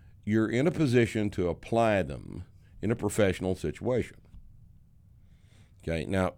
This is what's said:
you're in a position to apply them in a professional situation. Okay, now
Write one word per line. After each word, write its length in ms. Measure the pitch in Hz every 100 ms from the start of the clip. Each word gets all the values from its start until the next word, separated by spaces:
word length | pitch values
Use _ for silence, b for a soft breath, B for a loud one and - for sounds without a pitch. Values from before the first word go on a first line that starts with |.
| b -
you're 240 | 104 110 107
in 160 | 120 160
a 40 |
position 600 | 156 143 123 113 110 104
to 180 | - 87
apply 540 | 80 - 113 113 101
them 420 | 69 65 50 50 - - b -
in 80 | 101
a 60 | 113
professional 580 | 101 - 98 92 92
situation. 600 | 90 78 - 117 123 - - - - - - - - - - - - b b b b b -
Okay, 220 | 82 82
now 300 | - 95 90